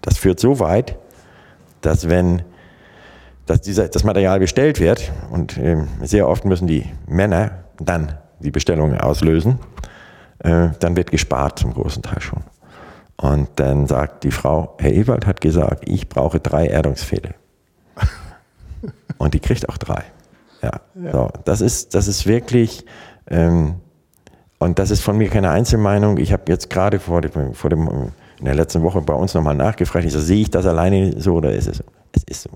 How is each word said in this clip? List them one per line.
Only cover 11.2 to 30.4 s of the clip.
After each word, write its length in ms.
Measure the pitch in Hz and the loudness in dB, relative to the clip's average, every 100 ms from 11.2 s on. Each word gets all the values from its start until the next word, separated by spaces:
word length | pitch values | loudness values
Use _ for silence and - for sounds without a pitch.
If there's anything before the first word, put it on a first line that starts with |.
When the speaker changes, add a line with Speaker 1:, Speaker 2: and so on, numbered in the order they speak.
| - 65 71 - | -2 -2 -2 -2
Speaker 1:
zum 140 | 62 | -4
großen 280 | 60 - - | -2 -6 -6
Teil 200 | - - | -8 -8
schon. 200 | - - - _ _ - - - _ - | -8 -10 -12 _ _ -20 -20 -20 _ -4
Und 320 | 67 73 71 - | 0 0 0 0
dann 280 | 67 71 71 | 0 2 0
sagt 380 | 65 73 - | 0 -2 -4
die 80 | 71 | -4
Frau, 440 | - 69 76 78 - | -2 0 0 -2 -2
„Herr 120 | - | 0
Ewald 360 | 73 113 123 98 | 2 2 2 0
hat 140 | 92 | 0
gesagt, 460 | 80 82 76 - - | 0 2 0 -2 -4
ich 220 | - - | -4 -4
brauche 300 | - 71 80 | -2 0 -2
drei 260 | - 73 82 | -2 0 0
Erdungspfähle.“ 680 | - 76 69 - - - - _ _ _ _ _ - | 0 0 -2 -4 -6 -6 -14 _ _ _ _ _ -4
<laughs> 60 | - - - - _ _ - - - - _ - | -4 -4 -20 -20 _ _ -20 -16 -16 -16 _ -4
Und 160 | 76 - | -2 0
die 40 | |
kriegt 300 | - 110 - | 0 -2 -2
auch 80 | - | -10
drei. 260 | - - - - _ _ _ _ | -8 -8 -8 -20 _ _ _ _
Ja. 80 | 117 - _ 190 | -8 -8 _ -14
Speaker 2:
Ja. 160 | 175 | -4
Speaker 1:
So, 180 | 69 62 - - | -2 -2 -4 -2
das 160 | 101 | 0
ist, 320 | 110 - - | 0 0 -2
das 140 | - 95 | -2 0
ist 180 | 101 98 | -2 0
wirklich, 600 | 113 117 123 113 - - - - - - | 0 2 2 2 -2 -20 -20 -20 -20 -4
ähm, 460 | 85 85 85 78 87 - _ _ _ - _ _ _ | 2 4 4 0 -4 -12 _ _ _ -20 _ _ _
und 180 | - 87 | 0 2
das 140 | 95 | 2
ist 100 | 104 | 0
von 160 | - 107 | 0 0
mir 100 | 101 | 2
keine 200 | 107 92 | 4 4
Einzelmeinung. 680 | 82 120 113 104 101 104 101 | 4 2 2 4 4 4 2
Ich 140 | - | 2
habe 100 | - - | 0 0
jetzt 220 | 90 - | -2 0
gerade 300 | 92 95 101 | 0 0 0
vor 220 | - 85 | 0 0
dem, 320 | 78 78 67 - | 0 0 -6 -4
vor 140 | 78 | -2
dem, 160 | 80 80 - 64 - - - | 0 0 -2 -6 -10 -20 -8
in 60 | 67 | -2
der 80 | 71 | 0
letzten 280 | 80 85 | 0 0
Woche 180 | 80 92 | 0 0
bei 120 | 73 73 | -2 -2
uns 180 | 92 | 0
nochmal 220 | 85 76 73 | 0 0 0
nachgefragt. 500 | 82 113 175 - 85 | 0 0 -2 0 -2
Ich 80 | |
so, 60 | 73 | -2
„Sehe 220 | 78 101 | 2 2